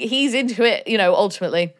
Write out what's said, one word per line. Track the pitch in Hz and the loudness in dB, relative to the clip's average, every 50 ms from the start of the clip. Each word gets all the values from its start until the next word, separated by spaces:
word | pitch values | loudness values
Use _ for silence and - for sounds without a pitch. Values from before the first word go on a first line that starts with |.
| 220 220 | -4 -4
he's | 254 269 277 269 233 | -2 -2 -2 0 0
into | 262 262 247 226 185 233 | -2 -2 -2 -2 0 2
it, | 233 214 - - - | 2 0 0 -2 -2
you | 226 214 | 0 2
know, | 190 180 180 | 4 4 4
ultimately. | - 208 196 - - 185 165 151 170 175 170 - _ | 4 2 0 -2 -4 -6 -2 0 -2 -2 -2 -6 _